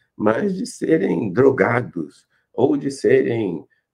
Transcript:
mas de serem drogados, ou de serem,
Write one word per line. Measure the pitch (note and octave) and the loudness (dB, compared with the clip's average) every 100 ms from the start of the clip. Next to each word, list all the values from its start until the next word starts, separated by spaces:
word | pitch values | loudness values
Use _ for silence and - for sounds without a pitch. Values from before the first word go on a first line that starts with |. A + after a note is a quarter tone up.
| _ - | _ -2
mas | G#2+ A2+ G#3 F#3+ | 0 0 -2 -4
de | A#3+ | -8
serem | - - D#3+ F#3+ E3+ - | -6 0 0 2 -2 -2
drogados, | F2 C3+ A2+ A2 A#2+ F#2 - D2 - _ _ _ | 4 4 4 2 0 -2 -8 -10 -12 _ _ _
ou | - C#3 C#3+ | 0 2 2
de | C#3+ | -4
serem, | C3 - C3 C3 A#2 G#2 E2 - _ _ | -2 -2 0 -2 -2 -4 -6 -12 _ _